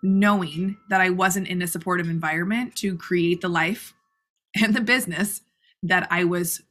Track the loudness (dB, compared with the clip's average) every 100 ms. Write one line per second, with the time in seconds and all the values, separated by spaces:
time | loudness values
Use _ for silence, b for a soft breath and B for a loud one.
0 | 4 4 4 2 0 -4 -6 -6 _ 2
1 | 2 2 2 0 -2 -4 -4 -6 -2 -2
2 | 0 -2 -2 -2 -2 -2 -4 -4 -4 -4
3 | -2 0 2 0 0 0 0 -2 -10 _
4 | _ _ _ _ _ 0 2 2 2 0
5 | 0 -4 -4 -4 _ _ _ _ 0 0
6 | 2 0 2 0 -2 -6 _